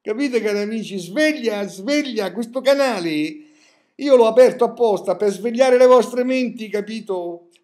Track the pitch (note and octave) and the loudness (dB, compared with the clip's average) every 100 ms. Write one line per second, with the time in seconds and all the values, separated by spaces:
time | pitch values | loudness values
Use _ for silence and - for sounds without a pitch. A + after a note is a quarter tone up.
0 | - A3 C#4+ B3 G#3+ G3+ G#3 A3+ F3+ F#3+ | -6 -4 0 0 -2 -2 -4 -6 -6 -10
1 | E3+ G#3 D#4 D4+ A#3 G#3 G3+ E3+ G3 D4 | -8 0 0 0 -4 -4 -8 -10 -4 -2
2 | C#4 A3 F#3+ F3+ A#3 B3+ B3+ C#4 C4+ G#3+ | -2 -4 -6 -6 -8 -4 0 2 2 -2
3 | E3+ D#3 D#3 D#3 - _ _ _ _ _ | -4 -4 -4 -8 -20 _ _ _ _ _
4 | C#4 B3+ A3+ A3 B3+ - A#3 - A#3 F#3+ | 2 6 6 6 4 4 -2 0 0 0
5 | G3 F3+ G#3 F#3+ G#3+ A#3 C4 B3 B3+ B3+ | -2 -2 -2 -2 -6 0 2 6 6 6
6 | A#3 B3 B3 C4 B3 - A3 G3+ G3+ A3 | 4 -2 -2 -2 -4 -6 -8 -6 -6 -10
7 | G#3 F#3 F3 E3+ _ _ | -8 -8 -6 -12 _ _